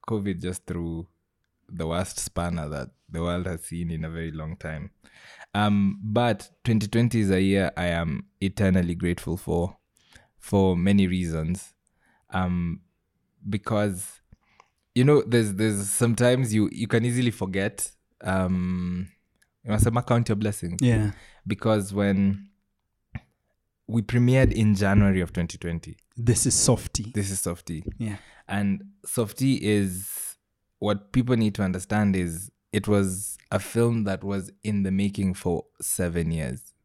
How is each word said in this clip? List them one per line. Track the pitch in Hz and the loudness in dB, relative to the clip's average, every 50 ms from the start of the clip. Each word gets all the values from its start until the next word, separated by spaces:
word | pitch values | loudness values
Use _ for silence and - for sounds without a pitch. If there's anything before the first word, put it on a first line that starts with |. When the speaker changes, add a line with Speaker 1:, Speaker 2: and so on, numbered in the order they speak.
| - | -6
Speaker 1:
covid | - 110 104 98 101 95 87 | -4 -4 -2 -2 -4 -4 -4
just | 87 90 90 - _ | -4 -6 -6 -8 _
threw | - 87 85 85 85 82 82 87 _ _ _ _ _ _ _ _ _ _ _ _ _ | -8 -6 -6 -4 -4 -6 -8 -10 _ _ _ _ _ _ _ _ _ _ _ _ _
the | 92 82 82 | -10 -6 -4
worst | 80 85 87 92 - - - | -2 -2 -2 -4 -4 -6 -10
spanner | - - _ 92 85 87 85 85 76 76 | -10 -6 _ -4 -4 -2 -4 -4 -6 -6
that | 76 71 64 64 _ _ _ - | -6 -8 -8 -10 _ _ _ -10
the | 78 82 | -6 -4
world | 85 87 87 90 90 | -2 -2 -2 -2 -4
has | 92 87 87 - | -4 -6 -8 -8
seen | - 85 85 87 82 | -10 -8 -6 -4 -4
in | 82 80 80 | -4 -4 -6
a | 80 | -6
very | 82 82 82 80 | -6 -6 -8 -8
long | 78 78 78 80 87 | -8 -8 -8 -8 -10
time. | - - 78 78 76 - 101 _ _ _ - _ - - - - - - _ - | -10 -10 -10 -10 -10 -12 -14 _ _ _ -20 _ -20 -20 -20 -20 -20 -20 _ -2
Um, | 101 107 104 104 101 98 98 101 - | 0 2 2 2 2 2 0 0 -2
but | 107 110 104 120 120 120 107 - - - _ _ _ | -6 -2 0 2 2 2 0 -2 -6 -20 _ _ _
twenty | 123 113 110 104 | 0 2 2 0
twenty | 101 - 113 120 120 120 113 | 0 2 2 2 4 2 2
is | 104 98 | 2 4
a | 95 92 | 4 4
year | 95 98 98 98 95 78 - | 4 4 4 2 2 0 -2
I | 78 87 | -2 -2
am | 87 85 85 85 82 69 - - _ _ _ | -2 0 -2 -2 -2 -4 -6 -8 _ _ _
eternally | 98 98 - - 104 95 92 92 87 85 87 | -4 -4 0 2 2 4 4 4 2 0 -2
grateful | 82 87 87 87 - - 85 85 | -2 -2 -2 -2 -2 -4 -6 -6
for, | 92 - - 82 85 85 95 - _ _ _ _ _ _ _ _ - _ _ _ _ | -4 -4 -2 0 0 0 -2 -6 _ _ _ _ _ _ _ _ -20 _ _ _ _
for | - - - 101 95 95 90 | -6 0 4 4 4 4 4
many | 87 87 98 101 101 95 | 4 4 4 6 6 4
reasons. | 90 92 92 90 82 80 80 78 80 90 - - - _ _ _ _ _ _ _ _ _ _ _ _ | 4 2 0 0 -2 -2 -2 -2 -2 -4 -6 -8 -18 _ _ _ _ _ _ _ _ _ _ _ _
Um, | - 92 92 90 90 87 87 85 82 - _ _ _ _ _ _ _ _ _ _ _ _ - | -2 -2 0 0 0 -2 -2 -4 -4 -8 _ _ _ _ _ _ _ _ _ _ _ _ -6
because, | 101 101 101 _ - 110 104 104 104 95 90 - - - _ _ _ - _ _ _ _ _ _ _ _ _ _ _ _ | -4 -4 -4 _ -2 0 0 0 0 -2 -4 -10 -12 -16 _ _ _ -20 _ _ _ _ _ _ _ _ _ _ _ _
you | 123 127 | 4 6
know, | 143 151 143 | 6 6 6
there's, | - 110 120 120 113 104 98 | 4 4 2 2 2 2 0
there's | 95 110 110 104 101 101 104 | 0 0 2 0 0 -2 -4
sometimes | - - 120 117 113 - 123 123 127 127 131 113 107 | 0 2 2 2 4 4 4 4 4 4 2 2 2
you, | 110 104 - | 2 2 0
you | - 80 117 | 0 -4 -2
can | 104 - 117 117 | 0 0 2 2
easily | 123 120 127 123 120 | 2 0 2 0 0
forget, | 104 - 101 95 92 98 98 95 - - - - _ _ _ _ _ _ - | 0 -2 -6 -4 -2 -2 -2 -2 -4 -6 -10 -10 _ _ _ _ _ _ -4
um, | 92 95 95 92 92 92 90 90 90 92 90 90 90 90 90 92 - _ _ _ _ _ _ _ _ _ _ _ | -2 0 0 2 2 0 0 0 -2 -2 -2 -4 -4 -4 -6 -6 -8 _ _ _ _ _ _ _ _ _ _ _
you | 117 | -2
must | 107 107 104 117 117 123 - | 2 2 2 2 2 0 0
count | - 120 120 117 - | 2 2 2 2 0
your | 110 | 0
blessings. | 101 107 104 101 - - 85 87 95 | 0 0 -2 -4 -4 -8 -8 -2 0
Speaker 2:
Yeah. | 135 123 113 110 107 104 98 - - - - _ _ | 2 4 4 4 2 0 -4 -8 -18 -20 -20 _ _
Speaker 1:
Because | 98 104 - - 110 110 107 98 101 98 | -6 -6 -2 0 2 2 2 0 -2 0
when | 104 101 101 98 98 98 98 98 - - - _ _ _ _ _ _ _ _ _ _ _ _ _ - _ _ _ _ _ _ _ _ _ _ _ _ _ | 0 2 2 4 4 2 2 2 -2 -8 -18 _ _ _ _ _ _ _ _ _ _ _ _ _ -16 _ _ _ _ _ _ _ _ _ _ _ _ _
we | - 110 117 | -2 -2 -2
premiered | 104 - 120 123 123 123 127 131 127 104 - | -2 2 2 4 4 6 6 6 6 4 4
in | 110 110 107 104 | 4 4 4 4
January | 98 104 98 101 101 101 98 95 92 | 4 4 4 6 6 6 6 4 2
of | 87 85 - | 0 -2 -2
twenty | 90 85 82 - | -4 -4 -4 -6
twenty. | - - 85 82 82 - - - _ _ _ _ | -8 -6 -6 -6 -6 -8 -12 -18 _ _ _ _
Speaker 2:
This | - 120 120 113 - - | -2 2 2 2 2 2
is | 135 - | 0 2
Softy. | - - - 120 - - - - - 104 113 - | 2 4 2 2 2 0 -8 -8 -8 -8 -4 -4
Speaker 1:
This | 104 98 98 | -4 -2 -2
is | 98 95 | -4 -4
Softy. | - 87 85 - _ - 85 78 - - - | -4 -4 -6 -8 _ -10 -10 -8 -8 -10 -8
Speaker 2:
Yeah. | - 117 107 101 98 - - - - _ | -6 -8 -8 -8 -10 -16 -20 -20 -20 _
Speaker 1:
And | - 98 101 101 101 98 98 - - - _ - | -6 -2 0 0 0 0 -2 -4 -16 -20 _ -12
Softy | - - 127 113 104 - - 131 135 131 | -6 -2 -2 -2 -4 -2 -2 0 0 2
is, | - - 104 107 104 98 95 90 92 98 - - - - - - _ _ _ _ _ _ _ _ _ | 2 2 2 2 2 2 0 -2 -6 -10 -10 -10 -10 -12 -12 -14 _ _ _ _ _ _ _ _ _
what | 101 104 101 101 - _ | -2 -2 -2 -2 -4 _
people | - 127 120 120 127 | 0 0 2 2 2
need | 113 110 107 101 | 2 2 0 0
to | - 101 | 0 -2
understand | 92 92 90 92 _ 107 107 107 101 95 | -2 -2 -4 -4 _ 0 2 2 2 2
is | 92 90 85 82 82 98 - _ _ _ _ | 2 0 -2 -4 -8 -10 -14 _ _ _ _
it | - 107 98 | -4 -2 0
was | 104 104 101 98 95 92 95 104 - - - _ _ | 2 2 2 2 0 -2 -6 -8 -10 -12 -14 _ _
a | - 101 | -4 -4
film | 98 - - 117 117 117 117 113 107 | -4 -2 0 0 2 2 2 0 -2
that | 101 95 90 - | -2 -4 -4 -4
was | 98 101 98 87 78 - _ - | -4 -4 -4 -6 -8 -16 _ -6
in | 107 104 101 98 | -2 0 0 0
the | 95 | 0
making | 95 95 101 101 101 - 98 92 87 | 0 0 0 0 0 0 -2 -2 -2
for | - - 90 85 - - _ _ _ | -2 -2 -2 -2 -2 -4 _ _ _
seven | - - - - 90 85 85 87 82 82 | -8 -6 -4 -2 -2 -2 0 0 0 0
years. | 82 80 76 62 64 - - - _ _ | -2 -2 -4 -4 -8 -10 -14 -20 _ _